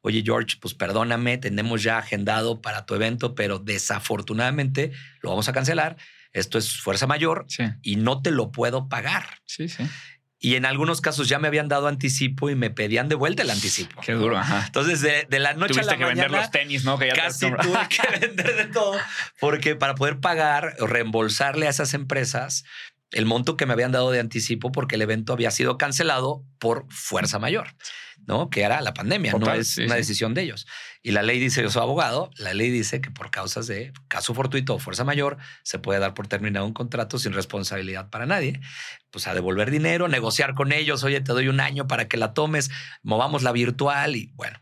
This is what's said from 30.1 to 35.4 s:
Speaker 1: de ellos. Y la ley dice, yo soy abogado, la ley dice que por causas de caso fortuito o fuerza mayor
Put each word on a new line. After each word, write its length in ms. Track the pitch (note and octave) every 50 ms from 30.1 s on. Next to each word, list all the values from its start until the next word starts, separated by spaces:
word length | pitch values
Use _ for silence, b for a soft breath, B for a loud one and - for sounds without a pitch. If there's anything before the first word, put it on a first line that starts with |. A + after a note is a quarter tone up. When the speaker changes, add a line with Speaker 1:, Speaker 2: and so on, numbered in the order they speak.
| G#2 - A2 A2 A#2+
Speaker 1:
de 80 | E3+
ellos. 240 | F#3+ D3 G#2 G2 - B B B B B B B B
Y 80 | A#2
la 100 | G2+ G2+
ley 180 | G#2 A2+ B2 B2
dice, 220 | B2+ C3 C3+ C3+
yo 80 | A#2 G#2
soy 140 | G2 A#2+ A2+
abogado, 480 | A#2+ C#3 E3+ D#3 A#2+ A#2+ C#3+ F3+ - -
la 180 | - G#2+ F#2 F#2
ley 160 | G2+ A2+ B2
dice 300 | B2 A#2+ G#2+ - - C3
que 100 | C3+ C3+
por 180 | - - - -
causas 380 | - G2 F#2+ F#2+ - - A#2
de 260 | A#2 G2+ G2+ B2 C3+ C3 - -
caso 260 | _ - - - - A#2+
fortuito 400 | B2+ C3+ C3+ C3+ C3+ C3 C3+ A2+
o 60 | -
fuerza 240 | - - F#2 G#2 B2+
mayor 340 | C#3+ D3 C#3+ C#3+ C#3 C#3 C#3